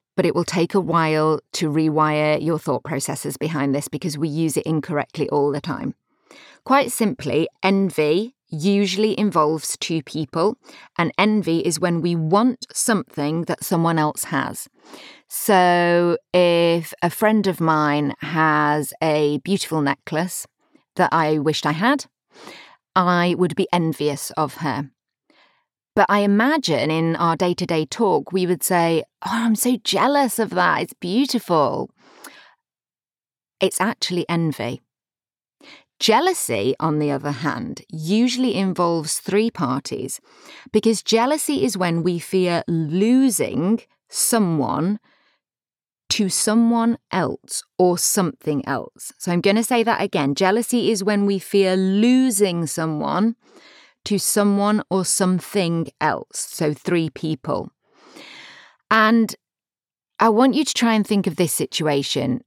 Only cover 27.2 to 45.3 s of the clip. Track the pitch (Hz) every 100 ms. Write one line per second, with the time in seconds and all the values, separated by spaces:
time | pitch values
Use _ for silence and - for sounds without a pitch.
27.2 | 170 160 180 175 175 160 156 - 214 160
28.2 | - 190 180 180 - 180 170 165 - -
29.2 | - 226 233 214 240 247 - 190 226 285
30.2 | 262 - 208 175 175 160 170 - 175 208
31.2 | 269 233 - 170 135 131 131 _ _ -
32.2 | - - - _ _ _ _ _ _ _
33.2 | _ _ _ - 190 - 196 - - 175
34.2 | 160 170 160 135 113 151 _ _ _ _
35.2 | _ _ _ _ - - _ - - 220
36.2 | 359 349 - 110 110 135 160 151 147 139
37.2 | 143 131 151 - - - - 160 156 208
38.2 | 247 247 254 190 190 180 175 165 156 -
39.2 | - 196 226 - 135 131 - - - -
40.2 | _ _ - - - 214 226 214 - 226
41.2 | 247 302 - 285 254 190 180 165 165 175
42.2 | - 190 180 170 - 165 156 175 214 254
43.2 | 269 202 131 - 175 226 - _ _ -
44.2 | - 233 185 160 117 151 170 214 _ _
45.2 | _